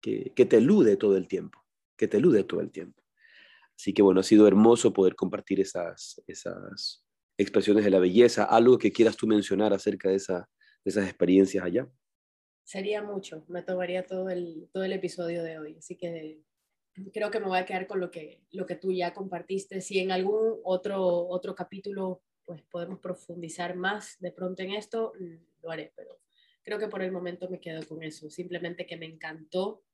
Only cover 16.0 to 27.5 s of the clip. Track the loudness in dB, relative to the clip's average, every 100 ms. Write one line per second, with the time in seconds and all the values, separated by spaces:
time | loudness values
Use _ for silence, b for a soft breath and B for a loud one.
16 | -10 -10 -14 -18 _ _ _ _ _ -20
17 | -14 -8 -6 -4 -2 -2 -2 -6 -6 -6
18 | -6 -10 -18 _ _ -12 -10 -6 -4 -2
19 | -4 -6 -10 -10 -6 -8 -6 -12 -4 -4
20 | -2 -2 0 0 0 -2 -4 -4 -2 -2
21 | 0 0 -2 -6 -8 -10 -12 -12 -12 -8
22 | -8 -8 _ _ -20 -20 _ -12 -10 -12
23 | -10 -12 _ -14 -14 -10 -8 -6 -6 -6
24 | -12 -14 -14 -10 -10 -8 -8 -10 -8 -8
25 | -8 -8 -18 -18 _ _ -14 -12 -14 -20
26 | -20 -20 _ _ _ _ -10 -8 -8 -6
27 | -6 -6 -8 -10 -12